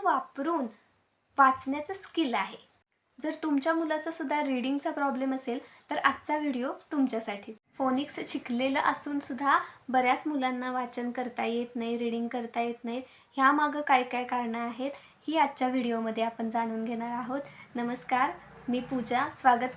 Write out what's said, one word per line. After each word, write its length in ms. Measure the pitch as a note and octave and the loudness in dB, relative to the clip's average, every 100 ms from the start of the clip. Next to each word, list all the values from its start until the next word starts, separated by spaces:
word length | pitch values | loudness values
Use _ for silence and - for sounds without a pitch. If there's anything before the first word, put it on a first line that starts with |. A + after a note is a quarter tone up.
वापरून 640 | F#4+ - - - C#4+ E4 A#3 - _ _ _ _ _ - | 0 0 -2 -6 -2 -2 -2 -8 _ _ _ _ _ 4
वाचण्याचं 560 | C4 C4 C4+ D4 D4+ | 4 4 -2 -4 -4
स्किल 400 | G4 - E4 C#4 | -6 -4 -2 0
आहे. 220 | G#3+ F#3+ - - _ _ _ _ - | 0 -4 -8 -20 _ _ _ _ -8
जर 100 | D4+ D4+ | -6 -4
तुमच्या 320 | D#4+ C#4+ E4 | 0 2 2
मुलाचा 360 | E4 D#4+ D#4 E4 | 0 0 -2 -2
सुद्धा 300 | E4 C#4+ D4 | -4 -2 0
रीडिंगचा 500 | C#4+ B3+ C4 C#4 E4 | 0 0 0 -2 -2
प्रॉब्लेम 440 | D4 C#4 B3 C4+ | -2 0 0 -2
असेल, 240 | C4 - B3+ - - - | -2 -4 -6 -8 -14 -8
तर 60 | D4+ | 2
आजचा 400 | C#4 C4 - D4+ | 2 2 -2 -2
व्हिडिओ 360 | D4 A#3+ C4 F#4 - | 0 -2 -4 -6 -4
तुमच्यासाठी. 600 | D4 C4 A3 A3 G3+ G#3+ A3 _ - | 0 2 0 -4 -6 -10 -16 _ -2
फोनिक्स 420 | C4 B3+ D4 - - | 0 2 -2 -6 -6
शिकलेलं 540 | C4+ - A#3+ C4 C#4 | -6 -4 0 2 2
असून 380 | - C#4+ D4 C#4+ | 2 0 -2 -4
सुद्धा 400 | - C4 C#4 E4+ - - - | -4 -2 2 2 2 -12 0
बऱ्याच 380 | B3+ B3+ C#4+ D4+ | 4 4 2 0
मुलांना 460 | C#4+ B3+ B3 B3+ | 0 0 -2 -2
वाचन 380 | B3+ A#3+ A#3+ A#3+ | -4 -4 -4 -4
करता 340 | A#3+ A#3+ A#3 | -4 -4 -2
येत 320 | A3+ A#3 A#3+ A#3+ | -2 0 -2 -4
नाही, 220 | A#3 A#3 | -2 -2
रीडिंग 300 | A#3 A#3 A#3 | 0 -2 -2
करता 320 | B3 A3+ A#3+ | -4 -4 -2
येत 240 | A#3+ A#3 | -2 -4
नाही, 180 | A#3 B3 B3+ - _ - | -6 -6 -8 -16 _ 4
ह्यामागं 440 | C4+ D4 D4 D4 | 6 6 4 2
काय 220 | D4 C4 | 4 4
काय 220 | B3 B3 | 4 -4
कारणं 340 | B3 B3 A#3 A#3 | -2 -2 -2 -4
आहेत, 320 | A#3 A3+ C#4 - - - - | -4 -4 -6 -6 -16 -12 -2
ही 100 | D#4+ | 2
आजच्या 300 | C#4+ - B3+ | 2 2 0
व्हिडिओमध्ये 560 | C4 A#3 A3+ A3+ A3 | 2 0 0 -2 -2
आपण 240 | A3+ A3+ A3+ | -2 -2 -2
जाणून 360 | A3+ A3+ A3 | -2 -2 -2
घेणार 260 | A3+ A3+ A#3 | -4 -4 -4
आहोत. 300 | A#3+ A#3 C#4 - - - | -4 -4 -4 -6 -14 -10
नमस्कार, 560 | A#3+ A#3+ B3+ - B3 C#4+ - - - - | -4 -4 -4 0 2 2 -2 -14 -10 -2
मी 120 | B3 | -2
पूजा, 500 | B3 C4 A3+ B3+ D4+ | 0 -2 0 0 0
स्वागत 400 | - C4 A#3+ A#3+ | 2 6 6 4